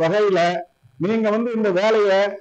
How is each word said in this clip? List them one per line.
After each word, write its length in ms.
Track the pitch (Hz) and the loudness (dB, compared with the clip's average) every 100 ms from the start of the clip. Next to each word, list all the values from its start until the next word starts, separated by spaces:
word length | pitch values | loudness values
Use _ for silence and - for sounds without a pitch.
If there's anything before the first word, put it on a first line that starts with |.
வகையில 380 | 160 208 208 185 175 175 - _ _ - | 0 0 2 2 0 -2 -8 _ _ -6
நீங்க 220 | 180 226 220 | -2 0 0
வந்து 200 | 214 240 226 | 0 -2 -2
இந்த 100 | 208 | -2
வேலையை 500 | 180 214 220 202 190 202 196 | 0 2 2 2 2 0 -4